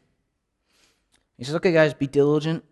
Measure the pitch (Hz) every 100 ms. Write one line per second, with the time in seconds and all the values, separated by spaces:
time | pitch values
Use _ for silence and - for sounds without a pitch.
0 | _ _ _ _ _ _ _ _ _ _
1 | _ _ _ _ 123 165 190 165 151 -
2 | 139 143 147 151 156 165 -